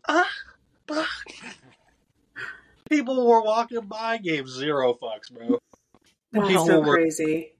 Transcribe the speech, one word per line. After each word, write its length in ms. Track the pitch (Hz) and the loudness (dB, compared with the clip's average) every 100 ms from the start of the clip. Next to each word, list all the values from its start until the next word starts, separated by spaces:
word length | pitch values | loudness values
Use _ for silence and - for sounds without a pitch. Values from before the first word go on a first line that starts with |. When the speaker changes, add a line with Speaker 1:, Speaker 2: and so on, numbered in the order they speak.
| - | -2
Speaker 1:
"Ah, 220 | 311 381 - - _ _ _ - | 0 0 -4 -16 _ _ _ -8
fuck." 200 | 302 311 - - - - - _ _ _ _ _ _ _ - - - _ _ - | -6 -6 -8 -14 -18 -20 -20 _ _ _ _ _ _ _ -16 -16 -16 _ _ -2
People 380 | 302 247 262 240 | -2 0 2 4
were 160 | 226 | 6
walking 400 | 214 220 233 233 | 4 0 0 -6
by, 340 | 202 214 226 226 | -8 -6 -4 -4
gave 320 | 180 151 131 | -2 -4 -4
zero 460 | 127 147 143 127 | -6 -2 0 0
fucks, 360 | 120 120 107 - | 0 -6 -10 -14
bro. 280 | 120 117 120 - - _ _ _ _ _ | -8 -4 -4 -4 -20 _ _ _ _ _
Speaker 2:
That's 160 | 214 202 | -2 2
Speaker 1:
People 180 | 185 165 | 4 4
Speaker 2:
so 140 | 165 | 4
Speaker 1:
were 140 | 147 | 4
Speaker 2:
crazy. 580 | 165 165 156 156 160 165 | 4 2 0 -2 -2 -6